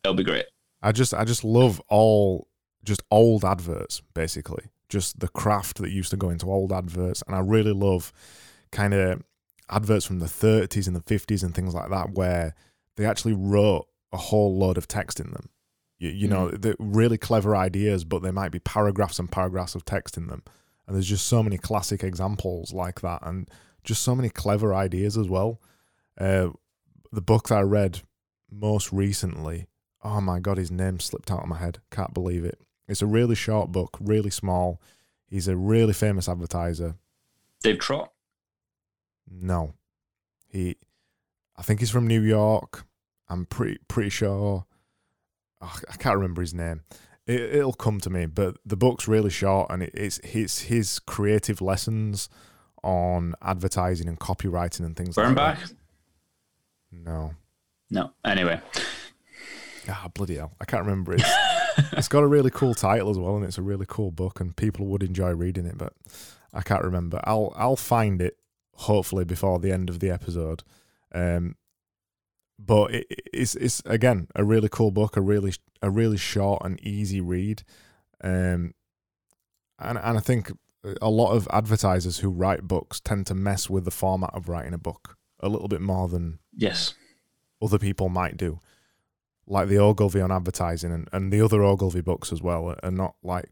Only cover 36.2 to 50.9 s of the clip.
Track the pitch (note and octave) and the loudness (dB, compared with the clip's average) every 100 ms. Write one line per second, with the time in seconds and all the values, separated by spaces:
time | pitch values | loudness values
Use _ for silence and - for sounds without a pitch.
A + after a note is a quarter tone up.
36.2 | F2+ F2 E2+ E2+ E2+ E2 E2+ E2 _ _ | -2 -4 -4 -4 -4 -4 -6 -8 _ _
37.2 | _ _ _ _ A2 G#2+ - C#3+ - _ | _ _ _ _ 0 2 0 -4 -6 _
38.2 | _ _ _ _ _ _ _ _ _ _ | _ _ _ _ _ _ _ _ _ _
39.2 | - F2+ F#2 F2 D#2 - _ _ _ _ | -20 -8 -2 -2 -2 -8 _ _ _ _
40.2 | _ _ _ F#2+ F2+ - _ _ _ _ | _ _ _ -4 -4 -6 _ _ _ _
41.2 | _ _ _ - F2+ G#2+ A2+ A#2+ A#2 A2+ | _ _ _ -12 -2 0 2 0 2 2
42.2 | G#2+ G#2+ G#2+ A2 - - - _ _ _ | 4 4 4 2 -2 -18 -20 _ _ _
43.2 | - F2+ F2 - - - - - G2+ - | -10 -8 -8 -4 -4 -4 -6 -2 -2 0
44.2 | G#2 G2 G#2 F#2+ - _ _ _ _ _ | -2 0 0 -2 -6 _ _ _ _ _
45.2 | _ _ _ - F2 - - - C3+ G2 | _ _ _ -18 -16 -14 -14 -6 0 2
46.2 | F#2 F2 E2+ E2+ E2 E2 - - _ _ | 0 -2 -4 -4 -6 -6 -12 -20 _ _
47.2 | - A#2+ A#2 D3 C3+ - A#2 G#2 F#2 F2+ | -4 -2 0 0 0 0 -2 -2 -2 -2
48.2 | E2 E2 F#2+ - - F#2 B2+ A#2+ - A2 | -2 -2 -2 -2 -6 2 2 2 2 4
49.2 | G#2 - G2 G2 - F#2 F2+ - G#2 - | 2 0 2 2 2 -4 -6 -6 -6 -6
50.2 | - A2 G2 - - A#2 G2 | -6 -4 -2 -4 0 0 0